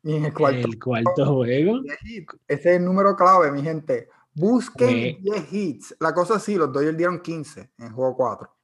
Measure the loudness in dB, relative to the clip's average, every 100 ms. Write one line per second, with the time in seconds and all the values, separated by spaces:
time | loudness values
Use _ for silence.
0 | -2 -2 -2 2 2 2 -2 -4 -4 0
1 | 0 2 2 2 2 2 2 0 -4 -12
2 | -12 -14 -16 -20 -6 0 2 2 2 2
3 | 2 4 6 6 4 0 -4 -6 -4 -4
4 | -6 _ _ -2 2 2 -2 0 2 2
5 | -2 -4 -4 -4 -6 -6 -4 -8 -16 -4
6 | -2 0 0 0 0 0 0 0 -2 0
7 | -2 -2 -8 -10 -12 -18 -20 _ -16 -4
8 | -2 0 -2 -4 -14 _